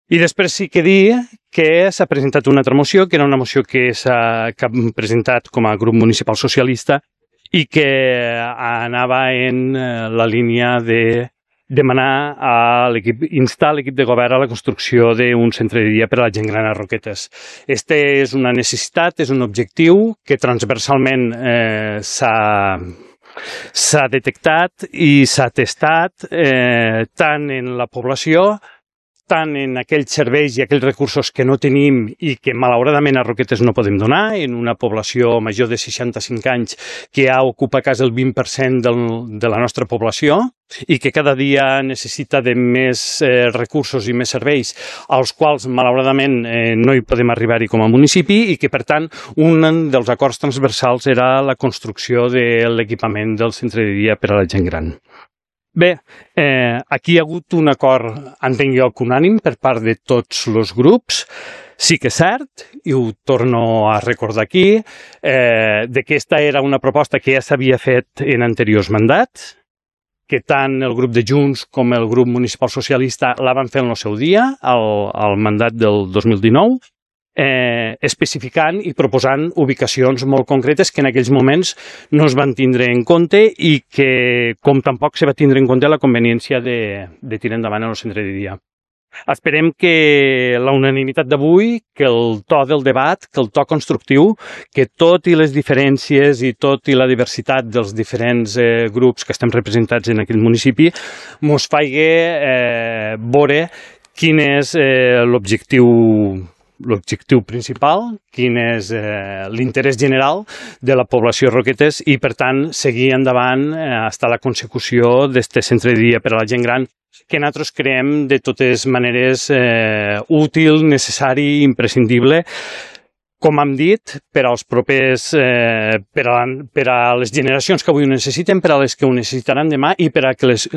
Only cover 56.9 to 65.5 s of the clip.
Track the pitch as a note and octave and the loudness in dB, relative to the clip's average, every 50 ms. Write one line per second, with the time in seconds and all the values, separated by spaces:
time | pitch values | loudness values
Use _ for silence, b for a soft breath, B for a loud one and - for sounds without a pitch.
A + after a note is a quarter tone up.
56.9 | C#3+ A#2+ - E3+ E3+ E3 D#3+ D3+ E3 F3 - _ F3+ E3 D#3 D3 C3+ - - C3 | -6 -4 0 2 2 2 2 0 -4 -10 -8 _ 0 2 2 2 2 2 2 2
57.9 | C3 B2+ A#2 A#2 G#2+ D3 - - - _ - C3 B2+ A2 C#3 C3+ B2+ B2+ B2+ B2 | 2 2 0 -4 -8 -10 -14 -16 -12 _ -4 -4 -2 0 0 0 2 2 2 0
58.9 | - - B2+ A#2 B2+ C3+ D#3+ F#3 A3 G#3+ - D#3+ A#2 - - C3 B2+ A#2 A2 A2+ | 0 -2 -2 -2 0 2 2 2 2 2 0 -2 -4 -2 -2 -2 -2 0 -2 -2
59.9 | A2+ - _ - C3 A#2+ A2+ - - - - A#2 G#2+ A2+ A2 - - A2+ B2 D#3+ | -2 -4 _ -2 -2 -2 -2 -4 -8 -8 -4 -2 0 0 -2 0 0 2 4 4
60.9 | A3 A#3+ - - - - - B B B B B B B B B B B - - | 4 4 2 -2 -6 -8 -8 B B B B B B B B B B B -2 -2
61.9 | A#3 - - B2 - - D#3+ F#3 A#3 C4+ D4 - _ - - - - C#4+ - F3 | 0 0 -2 -2 0 0 2 2 0 -2 -6 -12 _ -20 -20 -20 -20 -12 -6 -2
62.9 | C3+ C3 A#2+ A2+ G#2 - _ - C3+ A2+ A#2+ B2+ B2 A#2 A#2 A2+ A2+ A2 G#2+ G#2+ | -2 -2 -2 -2 -6 -6 _ -2 0 0 2 0 0 0 0 0 0 0 0 0
63.9 | G#2+ G#2 G2+ A#2+ A#2+ - A#2 G#2+ G#2+ A2 G#2+ - - F#3 F#3 G3 G#3 A3 G#3+ B | 0 0 -2 -4 -4 -4 -4 -4 -2 -4 -4 0 2 2 4 4 4 2 0 B
64.9 | B B B B B B - D3+ C3 C3 B2 A#2+ | B B B B B B -4 -2 0 2 2 2